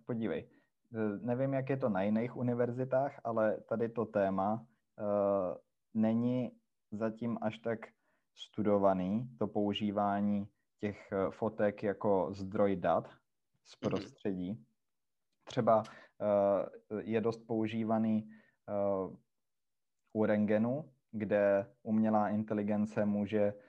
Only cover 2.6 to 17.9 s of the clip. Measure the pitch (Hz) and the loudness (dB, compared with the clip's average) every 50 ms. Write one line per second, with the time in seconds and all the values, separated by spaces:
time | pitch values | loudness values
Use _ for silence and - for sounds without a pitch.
2.6 | 123 120 120 123 131 131 127 131 135 143 - - - 117 117 113 110 110 101 - | 0 0 0 -4 -4 -2 0 0 0 -2 -4 -6 -6 -4 0 2 2 2 2 0
3.6 | - - 117 107 117 113 113 - 113 110 - 104 98 95 95 95 95 101 107 120 | -2 -4 -2 -2 -2 -2 -2 -2 -4 -2 0 0 2 2 2 0 0 0 0 -2
4.6 | 131 - _ _ _ _ _ - 107 104 101 104 101 101 101 98 95 90 - - | -4 -10 _ _ _ _ _ -8 -4 -2 0 2 2 2 2 2 0 -2 -6 -8
5.6 | - _ _ _ _ _ - 110 110 110 113 117 120 123 123 127 123 - - - | -12 _ _ _ _ _ -2 0 2 2 2 2 0 0 0 -2 -2 -4 -8 -14
6.6 | _ _ _ _ _ _ - 101 110 110 107 113 120 117 113 - - 110 107 - | _ _ _ _ _ _ -8 -4 -4 -4 -4 -4 -6 -6 -4 -4 -4 -4 -6 -4
7.6 | - 117 113 107 - - _ _ _ _ _ _ _ _ _ - - - - - | -4 -4 -4 -4 -8 -14 _ _ _ _ _ _ _ _ _ -20 -20 -12 -8 -2
8.6 | 104 104 104 101 98 98 95 92 90 92 101 113 131 131 - - 107 101 - 107 | 2 4 4 6 6 4 4 4 2 0 -2 -2 -4 -6 -4 -4 -4 -2 0 0
9.6 | 104 104 101 - 107 104 98 104 101 101 101 101 104 104 104 101 101 104 - _ | 0 0 0 0 -2 0 0 0 0 0 0 0 0 0 0 -2 -4 -6 -12 _
10.6 | _ _ _ _ - 104 101 - - - 104 98 95 87 - - - 107 107 - | _ _ _ _ -6 -6 -6 -8 -10 -4 -2 0 0 -2 -2 -4 -4 -4 -2 0
11.6 | 110 104 101 - - 104 95 - - 107 101 95 87 73 98 95 98 95 98 107 | 0 0 0 0 -2 -2 -2 -2 0 2 2 4 2 0 -2 -6 -8 -6 0 2
12.6 | 104 98 98 90 87 85 82 104 127 - - - _ _ _ _ _ _ _ _ | 2 2 2 2 2 2 2 2 0 -2 -10 -20 _ _ _ _ _ _ _ _
13.6 | _ - - - - 107 95 95 98 95 - _ _ 107 95 92 90 90 107 113 | _ -20 -16 -6 -4 -2 -2 -2 -4 -8 -12 _ _ -4 -4 -4 -4 -6 -6 -8
14.6 | - _ _ _ _ _ _ _ _ _ _ _ _ _ _ _ _ - - 135 | -12 _ _ _ _ _ _ _ _ _ _ _ _ _ _ _ _ -6 -4 0
15.6 | 117 113 113 107 107 - - - - - _ _ 107 104 104 101 101 101 101 92 | 2 4 4 4 2 -2 -8 -18 -20 -20 _ _ 0 2 4 4 4 4 4 2
16.6 | - - - - - _ 107 104 87 101 110 110 107 117 110 113 - - 120 110 | 0 -2 -8 -14 -12 _ -8 -6 -4 -2 -2 0 0 0 -2 -4 -6 -4 -2 -2
17.6 | 110 107 110 113 113 107 | -2 -2 -2 -2 -2 0